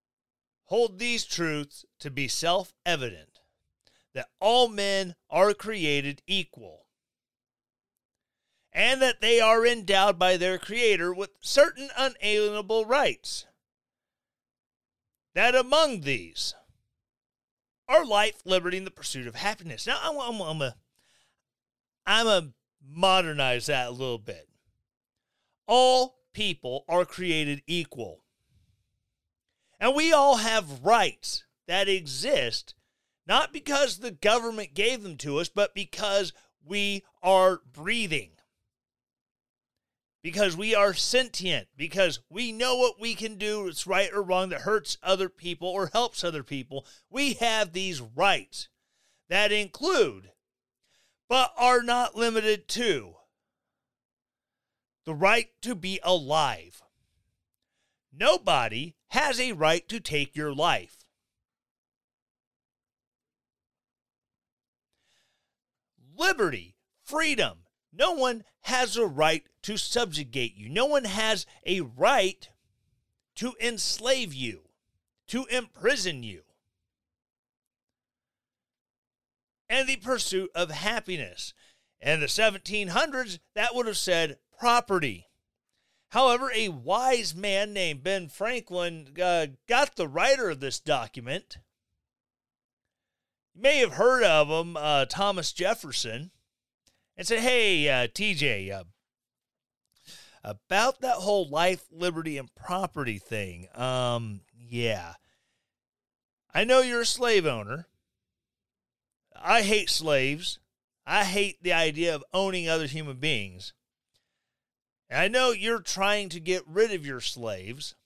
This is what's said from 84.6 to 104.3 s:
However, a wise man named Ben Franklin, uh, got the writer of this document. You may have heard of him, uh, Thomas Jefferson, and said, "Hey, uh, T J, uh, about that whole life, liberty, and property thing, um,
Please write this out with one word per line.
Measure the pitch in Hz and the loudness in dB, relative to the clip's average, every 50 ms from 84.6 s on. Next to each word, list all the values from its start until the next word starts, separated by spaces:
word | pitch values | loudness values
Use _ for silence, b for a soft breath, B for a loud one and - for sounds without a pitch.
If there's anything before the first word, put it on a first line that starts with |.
| 226 240 240 240 233 - 196 180 156 127 95 87 - _ _ _ _ _ _ _ _ _ _ _ _ _ _ _ _ _ | 2 2 4 4 2 2 0 0 0 -2 -6 -8 -14 _ _ _ _ _ _ _ _ _ _ _ _ _ _ _ _ _
However, | - 240 269 254 240 247 269 262 247 | 2 4 4 6 4 2 0 -2 -2
a | 220 226 196 | -2 -2 -2
wise | 160 131 117 147 190 233 254 262 254 240 202 170 156 | -4 -6 -4 -2 -2 0 2 2 2 2 0 -4 -8
man | 175 202 202 196 196 208 214 | -6 -4 -2 0 0 -2 -2
named | 208 196 180 165 151 135 135 | -2 -2 -2 -2 -4 -4 -4
Ben | 185 196 190 175 143 | -4 -4 -4 -4 -8
Franklin, | - - 196 226 254 240 - - 180 180 175 175 165 160 147 131 147 175 | -10 -6 -6 -4 -4 -6 -8 -8 -6 -6 -4 -6 -6 -10 -16 -12 -6 -2
uh, | 180 180 175 170 156 139 131 - _ - | 0 2 2 0 0 -2 -6 -10 _ 0
got | 233 262 294 - - | 2 2 2 2 0
the | - 175 | -4 -6
writer | 143 131 160 202 262 277 269 240 180 | -4 -2 2 4 4 4 4 2 -2
of | 156 127 | -4 -4
this | 135 135 - - | -6 -6 -6 -4
document. | - 151 147 127 113 104 - 135 117 123 147 196 - - - - - _ _ _ _ _ _ _ _ _ _ _ _ _ _ _ _ _ _ _ _ _ _ _ _ _ _ _ _ _ _ _ _ _ _ _ _ _ | -2 0 0 0 -2 -6 -12 -12 -10 -8 -8 -10 -10 -14 -20 -20 -20 _ _ _ _ _ _ _ _ _ _ _ _ _ _ _ _ _ _ _ _ _ _ _ _ _ _ _ _ _ _ _ _ _ _ _ _ _
You | _ 170 | _ 0
may | 220 277 302 277 | 2 4 4 4
have | 247 185 131 | 4 2 2
heard | 147 214 247 254 247 | 4 4 4 6 6
of | 226 185 160 156 151 147 | 6 6 6 6 6 4
him, | 156 165 165 170 170 | 2 -2 -2 -4 -6
uh, | 156 151 151 147 139 135 | -4 0 2 2 2 2
Thomas | 127 - 175 196 202 196 180 - - | 0 -2 -2 -2 0 0 -2 -4 -6
Jefferson, | - - 175 190 233 - - 147 117 - - 113 110 127 160 185 _ _ _ _ _ _ _ _ _ _ _ _ _ _ _ _ _ | -4 -2 0 0 -2 -2 -6 -8 -6 -6 -6 -6 -8 -10 -12 -14 _ _ _ _ _ _ _ _ _ _ _ _ _ _ _ _ _
and | - 180 | -10 -6
said, | 214 233 226 | -2 -2 0
"Hey, | 226 254 254 240 220 202 185 156 147 143 | 2 2 2 4 4 4 2 2 2 2
uh, | 135 127 123 113 - | 2 2 0 -2 -4
T | - 208 214 190 | -4 -2 -2 -2
J, | 147 147 135 110 98 95 95 | 0 0 -2 -2 -2 -4 -8
uh, | 98 98 90 85 _ _ _ _ _ _ _ _ _ _ _ _ _ _ _ _ _ _ _ _ B B B B B B B B B B - | -10 -10 -12 -16 _ _ _ _ _ _ _ _ _ _ _ _ _ _ _ _ _ _ _ _ B B B B B B B B B B -14
about | 104 107 - _ - 185 202 226 262 262 - | -14 -14 -14 _ -4 0 0 0 0 -2 -2
that | 262 254 240 | -2 -4 -4
whole | - 185 202 208 196 180 143 | -2 0 0 0 0 0 -2
life, | 143 156 175 185 185 175 - _ | -2 0 0 0 0 -2 -6 _
liberty, | 160 165 175 180 165 160 160 160 147 139 | -8 -4 -4 -4 -2 -4 -6 -6 -6 -8
and | 131 117 _ | -10 -12 _
property | - - - 180 190 196 175 - 156 135 120 107 98 | -16 -8 -6 -4 -4 -4 -6 -6 -6 -4 -4 -6 -6
thing, | - - 117 107 101 92 87 87 90 92 - | -8 -8 -6 -6 -6 -8 -10 -14 -16 -16 -10
um, | 117 123 131 131 127 123 123 120 117 117 110 | -6 -4 -2 -2 -2 0 -2 -2 -4 -6 -8